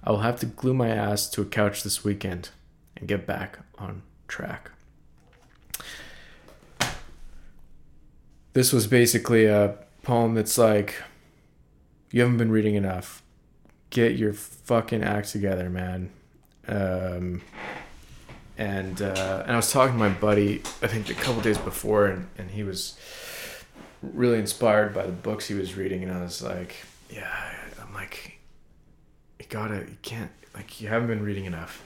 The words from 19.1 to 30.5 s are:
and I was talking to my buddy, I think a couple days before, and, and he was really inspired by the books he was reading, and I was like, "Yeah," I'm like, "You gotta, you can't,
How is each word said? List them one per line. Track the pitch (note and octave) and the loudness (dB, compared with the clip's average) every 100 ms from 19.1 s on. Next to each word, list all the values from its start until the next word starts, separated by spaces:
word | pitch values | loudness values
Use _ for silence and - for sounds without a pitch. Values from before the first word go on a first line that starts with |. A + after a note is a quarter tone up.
| F#2+ F#2+ F#2+ | -2 -2 -2
and | - | 0
I | A#2 | 0
was | A2+ | 2
talking | C#3 C3 | 4 4
to | A#2+ | 6
my | G#2+ | 2
buddy, | F#2+ G#2+ G#2 G2+ F2 - - | 4 4 6 4 0 -6 -4
I | A2+ | -2
think | A2+ G2+ | -2 -4
a | |
couple | - - A2+ | -4 -2 0
days | A2 G2+ | 2 0
before, | - - A2 G#2+ G2+ | -2 -6 0 4 4
and, | F#2+ F2+ - | 2 -8 -10
and | F#2 | -10
he | G2+ | -6
was | G2+ F#2 - - - - - - - - - - - - | -6 -6 -8 -12 -18 -16 -14 -12 -12 -14 -18 -20 -20 -14
really | C3+ - B2 A#2 | -12 0 2 4
inspired | G2+ - A#2 G#2+ G#2 | 0 2 4 6 4
by | G2 F#2 | 0 -4
the | |
books | F2 F#2 F2+ - | -4 -4 -6 -4
he | |
was | G2+ F#2 F#2+ | -4 -4 -4
reading, | F#2+ F#2 | -4 -4
and | F#2 | -4
I | F2+ | -6
was | F2 F2 | -6 -8
like, | - F2+ F2+ - - - - | -8 -8 -8 -14 -20 -20 -18
"Yeah," | - - - - - - - | -14 -10 -8 -10 -12 -14 -16
I'm | - | -14
like, | G2 F#2+ - - - - - - - _ - _ _ _ _ | -12 -12 -14 -16 -20 -20 -20 -20 -20 _ -20 _ _ _ _
"You | - | -12
gotta, | A2 G#2+ G#2 | -8 -6 -6
you | - - | -8 -12
can't, | - A#2 A2 - - | -12 -10 -10 -12 -20